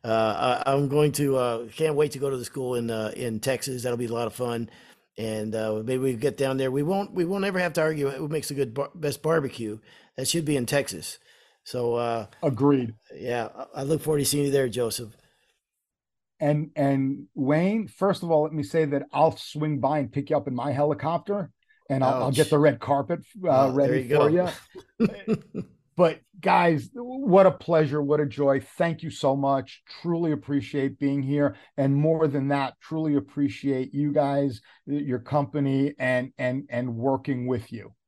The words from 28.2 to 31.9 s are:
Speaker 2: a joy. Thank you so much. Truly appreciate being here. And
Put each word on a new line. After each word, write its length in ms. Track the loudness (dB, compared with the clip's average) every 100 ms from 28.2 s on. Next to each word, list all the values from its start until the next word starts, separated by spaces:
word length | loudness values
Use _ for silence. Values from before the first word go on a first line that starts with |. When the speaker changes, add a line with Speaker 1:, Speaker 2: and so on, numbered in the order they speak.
Speaker 2:
a 60 | 0
joy. 340 | 0 2 2
Thank 420 | -2 -2 -2 -2
you 60 | -8
so 260 | -2 0
much. 480 | 2 2 0 -2 -16 _ -10
Truly 300 | -4 0 0
appreciate 680 | -2 -2 -4 -2 -2 -2 -2
being 240 | -2 0
here. 340 | 0 2 2 -2 -12 -2
And 180 | 2